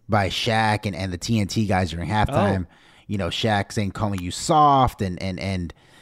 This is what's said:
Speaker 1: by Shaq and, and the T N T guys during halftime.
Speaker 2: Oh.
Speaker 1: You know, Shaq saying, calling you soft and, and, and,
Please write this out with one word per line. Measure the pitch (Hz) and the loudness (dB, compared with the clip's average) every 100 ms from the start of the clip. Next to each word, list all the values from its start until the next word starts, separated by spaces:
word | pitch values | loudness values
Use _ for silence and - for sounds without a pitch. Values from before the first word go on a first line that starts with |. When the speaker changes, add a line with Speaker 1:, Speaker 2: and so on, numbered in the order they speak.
| - | -2
Speaker 1:
by | 104 95 | 0 0
Shaq | - - 110 110 107 104 | -2 0 2 2 0 -2
and, | 90 | -4
and | 95 | -6
the | 87 | -6
T | - 113 | -2 0
N | 98 | 0
T | - 101 | 0 0
guys | 92 92 | 0 0
during | 82 - | -4 -2
halftime. | 107 104 139 101 98 85 | 0 2 2 2 0 -4
Speaker 2:
Oh. | _ _ - - | _ _ -20 -8
Speaker 1:
You | 101 | -4
know, | 87 | -4
Shaq | - 113 104 98 | -2 0 0 0
saying, | - 101 | -2 -4
calling | - 107 98 | -2 -4 -2
you | 90 | -6
soft | - - 160 147 139 123 - | -6 2 4 6 6 4 0
and, | 95 90 | -4 -4
and, | 95 92 | -6 -6
and, | 92 92 82 - _ - | -4 -4 -6 -10 _ -20